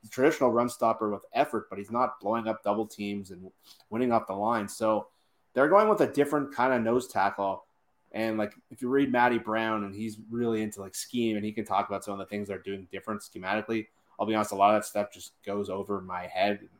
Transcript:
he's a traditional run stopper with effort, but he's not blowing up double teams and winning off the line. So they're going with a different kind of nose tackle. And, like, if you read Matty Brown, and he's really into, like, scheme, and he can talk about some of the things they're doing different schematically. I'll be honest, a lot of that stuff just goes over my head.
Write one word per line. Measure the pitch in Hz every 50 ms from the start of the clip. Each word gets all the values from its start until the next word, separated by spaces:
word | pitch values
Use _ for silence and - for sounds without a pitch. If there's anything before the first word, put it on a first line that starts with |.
he's | - 110
a | -
traditional | 127 131 - 160 - 139 123
run | 113 120 120
stopper | 120 - - 123 113 113 - 113 104
with | 101 98 - - -
effort, | 117 143 - - 107 - _
but | 95 98
he's | 101 107
not | 113 120 127 123 - -
blowing | - 101 113 117 110
up | 110 110 - -
double | 101 104 107 110
teams | 107 - - 104 101 101 101 98 92
and | 95 87 92 92 _ _ _ - - _ _ _
winning | 107 117 127 123
off | 117 110 -
the | - 95
line. | 98 104 113 120 110 104
So | 101 - - 110 110 110 104 - - _ _ _ _ _ _ _ _ _
they're | - 139 151
going | 180 202 220
with | 214 208 -
a | 151
different | - - 147 143 143 151 147 139 139 -
kind | - 123 131 131
of | 120
nose | 113 113 117 127 123
tackle. | - - 98 95 101 - - 98 98 95 - - _ _ _ _ _ _ _ _ _
And, | - 110 113 113 110
like, | 107 107 104 - - _ _
if | 123 -
you | 127 123
read | 131 139 143 127
Matty | 120 120 120 123 120
Brown, | 113 107 107 110 113 113 113 110 107 101
and | 98 95
he's | 101 110 110 107 107 107 110
really | 117 120 120 117 113 110
into, | 110 104 - 98
like, | 98 95 -
scheme, | - - - - 120 117 113 107
and | 104 101
he | 107 107
can | 117 104
talk | - 98 98 101
about | - 101 95 -
some | 107 101
of | 98
the | 95
things | - 104 104 104 98
they're | 98 92
doing | 90 95 98 98 92 -
different | - 95 - - 107 104
schematically. | - - _ 104 92 92 104 110 107 - 113 110 107 _ _ _ _ _ _ -
I'll | 107
be | 110 110
honest, | 107 104 104
a | 101
lot | 98 98 104 107
of | 107
that | 104
stuff | - - 104 104 - -
just | 98 - - _ _ _
goes | 101 101 104 101 98
over | 95 98 95 98 101 95
my | 92 92 92 90 90
head. | - 92 92 95 104 104 101 - - _